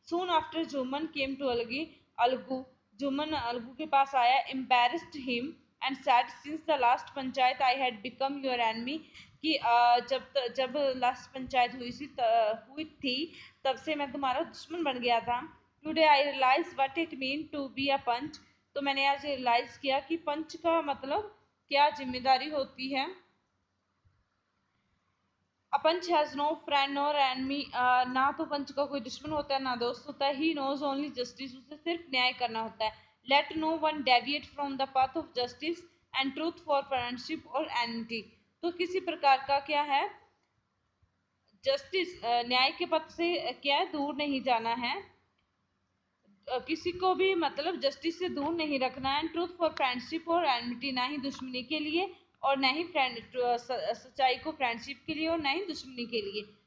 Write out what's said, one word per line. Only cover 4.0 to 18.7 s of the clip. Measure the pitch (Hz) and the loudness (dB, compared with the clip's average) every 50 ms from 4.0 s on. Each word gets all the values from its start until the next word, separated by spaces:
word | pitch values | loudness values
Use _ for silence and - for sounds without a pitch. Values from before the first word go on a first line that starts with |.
| 277 269 269 | 4 6 4
आया, | 254 240 240 262 277 - | 4 6 6 6 4 2
"embarrassed | - 269 262 254 214 254 247 240 247 302 339 - - - 294 254 262 | 0 -6 -6 0 4 4 6 6 4 2 -2 -6 -8 -12 -10 -4 -4
him | 240 233 254 320 - - _ _ _ _ - | -4 -2 -4 -6 -10 -14 _ _ _ _ -4
and | 269 269 - - | -4 -4 -2 2
said, | 285 254 240 262 | 4 4 4 4
'Since | 254 - - - 285 311 311 - | 2 -8 -16 -12 -10 -10 -8 0
the | - 311 269 | 0 2 4
last | 247 240 254 269 - - - | 4 4 4 2 0 -8 -8
पंचायत | 285 262 262 - 269 254 254 269 | -6 -6 -4 0 4 4 4 4
I | 269 277 254 247 | 4 2 2 2
had | 269 269 254 226 208 | 2 0 -2 -2 -4
become | 196 254 - - 269 277 285 285 269 | -10 -12 -4 -2 -2 -2 -2 -2 -2
your | 262 247 240 233 226 | -2 0 2 0 0
enemy,'" | 220 226 240 254 294 320 311 - - - - - _ _ | 0 -2 -6 -6 -8 -8 -10 -14 -20 -20 -20 -20 _ _
कि, | - 320 302 | 0 0 0
अ, | - - 233 233 240 240 240 240 247 | 2 4 4 6 8 8 8 6 6
जब | 240 - 269 254 254 - - | 4 0 -4 -4 -4 -2 -2
त-, | 277 254 240 - | -2 -2 0 -2
जब | - 262 247 247 | -2 -2 -2 0
लास्ट | 294 285 269 254 254 247 247 254 - - - - | 0 0 0 0 2 0 0 0 -2 -12 -14 -12
पंचायत | 269 262 247 269 254 247 240 - | -10 -8 0 2 2 2 2 0
हुई | 262 240 247 | -8 -10 -10
थी | 233 - 294 285 - - | -8 -10 -12 -10 -4 0
त-, | 247 226 226 233 220 214 220 220 - - | 2 4 4 4 4 2 0 -4 -8 -14
हुई | 269 294 320 | -10 -10 -10
थी | 311 - _ - 285 254 262 320 339 - - - - _ _ - | -10 -10 _ -4 -2 -2 -2 -4 -6 -8 -20 -20 -20 _ _ 0
तब | 269 254 | 0 0
से | - - 311 311 | 0 -2 -4 -2
मैं | 294 285 269 | -2 -2 -4
तुम्हारा | - 285 277 262 247 277 | -4 -2 0 0 0 0
दुश्मन | 330 233 - - - - 320 - 330 | -2 -4 -8 -16 -12 -10 -6 -2 -2
बन | 285 254 247 | -2 -2 0
गया | 233 240 240 233 | 2 2 2 2
था। | 233 240 240 247 294 320 - _ _ _ _ _ _ | 2 0 -2 -2 -4 -10 -16 _ _ _ _ _ _
"Today | 311 320 320 320 | -2 2 6 8
I | 302 294 277 294 | 8 8 6 6
realize | 285 269 269 262 254 262 320 330 - - - | 2 2 2 4 4 4 4 2 -2 0 0
what | 269 262 269 | 0 0 2
it | 339 330 320 302 | -2 -4 -4 -4
mean | 254 269 262 277 302 311 - - | -6 -4 -4 -4 -4 -6 -8 -8
to | 294 277 | -8 -8
be | 262 214 254 269 277 269 | -6 -4 -2 2 2 2
a | 277 | 2
पंच," | - 247 233 240 285 311 - - - _ _ _ _ _ | 2 0 0 0 -2 -8 -10 -14 -20 _ _ _ _ _